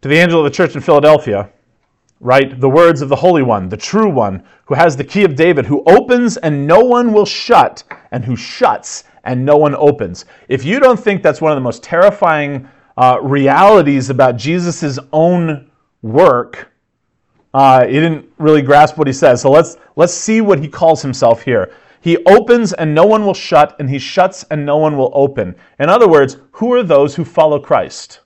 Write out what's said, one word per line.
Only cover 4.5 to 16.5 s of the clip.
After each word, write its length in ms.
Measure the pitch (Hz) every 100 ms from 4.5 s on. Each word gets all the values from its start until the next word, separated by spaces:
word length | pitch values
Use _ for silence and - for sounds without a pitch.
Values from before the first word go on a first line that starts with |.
| _ _
who 100 | 135
has 200 | 165 135
the 80 |
key 200 | 139 196
of 120 | 190 135
David, 300 | 165 156 123
who 180 | 143 -
opens 520 | 202 254 247 240 233
and 300 | 160 143 143
no 140 | 180
one 320 | 247 240 240
will 120 | 214 202
shut, 580 | - - 214 123 - _ - _
and 120 | 123
who 120 | 110 117
shuts 680 | - - - 110 - - _ _
and 220 | - 127 135
no 120 | 147
one 180 | 151 143
opens." 500 | 147 135 98 90 - _ _
If 160 | 131 131
you 140 | 247
don't 200 | 262 240
think 240 | - 196
that's 180 | 156 147
one 100 | 156
of 40 | 147
the 60 |
most 200 | 127 -
terrifying, 880 | - 165 196 202 180 156 143 139 131 _ _ -
uh, 220 | 127 123
realities 880 | 139 139 135 139 196 214 143 139 120
about 280 | 131 131 120
Jesus' 600 | 135 175 175 160 151 135 139
own 580 | 156 165 180 165 147 _ _ _ _
work, 680 | 110 123 180 123 120